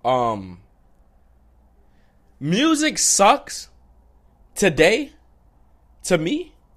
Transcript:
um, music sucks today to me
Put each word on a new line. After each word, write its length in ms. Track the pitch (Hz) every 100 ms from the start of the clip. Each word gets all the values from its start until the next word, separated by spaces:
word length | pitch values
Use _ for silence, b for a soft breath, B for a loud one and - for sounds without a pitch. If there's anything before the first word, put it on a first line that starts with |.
um, 560 | 120 127 117 107 92 87 _ _ _ _ _ _ _ _ _ _ _ _ _ _ _ _ _ _
music 600 | 139 190 320 294 302 -
sucks 720 | - - 202 277 - - - _ _ _ _ _ _ _ _
today 580 | - 202 151 160 233 277 - _ _ _ _ _ _ _ _
to 160 | - 175
me 360 | 165 294 359 _ _